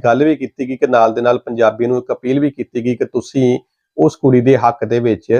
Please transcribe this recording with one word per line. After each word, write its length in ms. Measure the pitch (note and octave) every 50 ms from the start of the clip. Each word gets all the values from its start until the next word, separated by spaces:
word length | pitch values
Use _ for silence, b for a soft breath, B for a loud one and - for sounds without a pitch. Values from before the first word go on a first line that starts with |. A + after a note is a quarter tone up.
ਗੱਲ 240 | A2+ A#2+ A#2 B2+ D3
ਵੀ 100 | D#3 D#3
ਕੀਤੀ 320 | C#3 C3+ A#2 - - C3 B2
ਗਈ 80 | C3
ਕਿ 100 | B2+ -
ਨਾਲ 280 | B2+ B2 A#2+ A2+ A2+ A2
ਦੇ 60 | A#2+
ਨਾਲ 160 | A#2+ A#2+ A#2+ B2
ਪੰਜਾਬੀ 480 | - C3 A#2+ A2+ A2+ A2 A2 A2 A#2
ਨੂੰ 120 | A#2+ B2+ B2
ਇੱਕ 140 | B2 -
ਅਪੀਲ 280 | B2 - - B2 C3 C#3+
ਵੀ 100 | C#3+ D3
ਕੀਤੀ 340 | C#3 - A#2 - - B2 A2+
ਗਈ 100 | B2 B2
ਕਿ 80 | - -
ਤੁਸੀਂ 540 | A2+ - B2 - - - C#3 B2+ - B2+ - - _ _ _ _ _ _
ਉਸ 200 | - D#3 D#3 -
ਕੁੜੀ 240 | - - C3+ B2+ B2
ਦੇ 160 | A#2 C3+ C3+ A#2+
ਹੱਕ 260 | A#2+ A#2+ - - A#2+
ਦੇ 140 | G#2+ A#2+ A#2+
ਵਿੱਚ 320 | A#2+ A#2+ G#2+ F2+ - - A2+